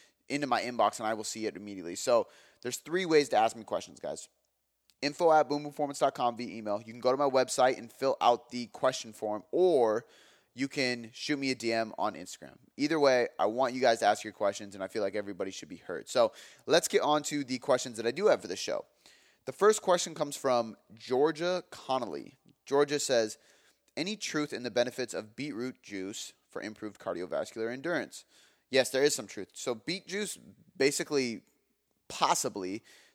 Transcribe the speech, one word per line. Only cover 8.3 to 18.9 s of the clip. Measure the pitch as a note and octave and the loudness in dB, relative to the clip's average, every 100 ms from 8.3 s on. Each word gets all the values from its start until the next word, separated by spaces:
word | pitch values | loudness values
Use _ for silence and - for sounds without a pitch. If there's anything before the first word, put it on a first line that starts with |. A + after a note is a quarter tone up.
| A#2+ - | 2 0
the | B2 A#2 | -10 -10
question | - C3 C3 A#2 | -2 -2 -2 -10
form, | G#2 G#2+ G#2+ - | -8 -6 -6 -2
or | D#3+ F3+ C#3+ A2+ G#2+ - _ _ _ _ A#2+ | 2 4 6 4 2 -4 _ _ _ _ -6
you | C3+ | -4
can | D3 B2+ B2 A2+ | 0 0 -2 -8
shoot | - - D3 | -10 -4 -2
me | C3+ | -2
a | B2 | -2
D | A2+ | 0
M | A2+ A2 - | 0 -2 -2
on | G#2 | -4
Instagram. | D#2 F2+ - C2+ - _ - | -4 -14 -16 -18 -20 _ -4
Either | D3+ D#3+ | 0 4
way, | C#3 B2+ A#2+ - | 6 6 2 0
I | G2+ | 0
want | A#2 C3 | 2 0
you | B2+ | 4
guys | B2+ A2+ | 4 4
to | G#2 | 4
ask | G#2+ | 2
your | A2 | -2
questions, | - G2+ G2+ G2+ G2 | -2 -2 -2 -10 -10
and | |
I | F#2+ | -6
feel | A2+ | -2
like | G2+ | -2
everybody | G2+ G2+ F#2 F#2+ | -4 -6 -6 -8
should | F2+ D#2 | -8 -14
be | F2 | -16
heard. | - E2 - | -10 -10 -2
So | B2+ A2+ - - - - | 4 4 2 -20 -10 2
let's | D#3+ - | 2 4
get | G3 | 2
on | C3+ D3+ | 4 2
to | C#3+ D3 | 0 -4
the | B2+ B2+ | -4 -4
questions | - B2+ B2+ A2+ | 2 0 0 -4
that | A2+ | -2
I | |
do | C#3 G3+ | 2 2
have | A#2 | 2
for | F#2 | 0
the | G2 | -6
show. | - A#1 - | -4 -6 -6